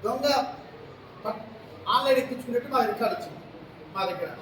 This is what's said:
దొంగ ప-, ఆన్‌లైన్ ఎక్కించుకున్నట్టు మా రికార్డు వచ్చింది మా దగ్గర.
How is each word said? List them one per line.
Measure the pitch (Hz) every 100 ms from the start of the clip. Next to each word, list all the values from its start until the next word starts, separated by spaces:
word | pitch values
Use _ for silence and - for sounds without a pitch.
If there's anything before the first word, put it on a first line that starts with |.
దొంగ | 214 262 285 269 262 - - - - - - -
ప-, | - - - - - - -
ఆన్‌లైన్ | 240 269 254
ఎక్కించుకున్నట్టు | - 254 - 240 - 262
మా | -
రికార్డు | - 226 -
వచ్చింది | - - - - - - - 190
మా | 190
దగ్గర. | 175 160 -